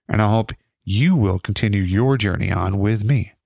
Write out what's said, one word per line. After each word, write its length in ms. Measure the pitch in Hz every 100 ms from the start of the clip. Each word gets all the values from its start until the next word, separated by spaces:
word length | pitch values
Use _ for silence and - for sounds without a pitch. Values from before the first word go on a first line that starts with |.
| -
and 140 | 104
I 80 | 107
hope 220 | 110 107 - _ _
you 320 | - 98 160
will 240 | 180 98 92
continue 440 | - 101 110 101
your 340 | 92 95 127 135
journey 340 | 107 85 95
on 280 | 92 92 98
with 260 | 101 110
me. 280 | 104 139 - _